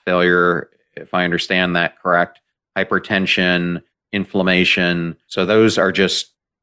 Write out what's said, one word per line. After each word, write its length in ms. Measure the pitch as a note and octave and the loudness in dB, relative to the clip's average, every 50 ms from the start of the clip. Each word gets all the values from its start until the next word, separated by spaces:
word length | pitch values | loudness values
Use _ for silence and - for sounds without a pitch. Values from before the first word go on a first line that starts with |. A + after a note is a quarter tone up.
| - | -4
failure, 640 | F2+ F2+ F2+ F2+ F2+ F2+ F2+ F2 F2 F2 D#2 - - _ _ _ _ - | -2 0 2 2 4 4 4 2 2 0 -2 -4 -10 _ _ _ _ -20
if 160 | - D#2 - | -18 -10 -6
I 120 | - F2+ F2+ | -4 -2 -2
understand 520 | F2 F2 E2+ - - F#2+ F#2 F#2 F2+ F2 | -2 -2 -4 -2 -2 0 0 0 0 0
that 220 | E2+ E2+ E2 - _ | 0 -2 -2 -4 _
correct, 400 | - F#2 F2 F2 E2+ - - _ _ _ _ _ _ _ - | -2 0 0 0 0 -2 -6 _ _ _ _ _ _ _ -6
hypertension, 1080 | G2 F#2+ - G2+ F#2 - - G#2+ F#2+ F#2+ F#2 - - F#2 F2+ F2+ F2 F2 F2 F2 F2 - _ _ _ _ _ | -6 -4 -2 -2 -4 -2 -2 -2 -2 0 0 0 0 0 0 0 0 0 -2 -4 -6 -8 _ _ _ _ _
inflammation. 1040 | - G2+ F2+ - - G2+ F#2 F#2 F2+ F2+ F2+ - - F#2 F2+ F2 F2 E2+ E2+ E2 D#2+ - _ | -6 -6 -6 -4 -2 -2 0 2 2 2 2 2 0 0 0 -2 -2 -2 -4 -6 -8 -12 _
So 180 | - - G2 F#2 | -8 -4 -2 0
those 320 | F2+ G#2+ A2 A2+ A2 - | 2 4 4 4 4 2
are 160 | - F#2 F#2+ | 2 0 0
just 400 | E2+ G2 F#2+ F2+ - - - - _ _ _ _ _ _ | 2 2 0 0 0 -4 -8 -10 _ _ _ _ _ _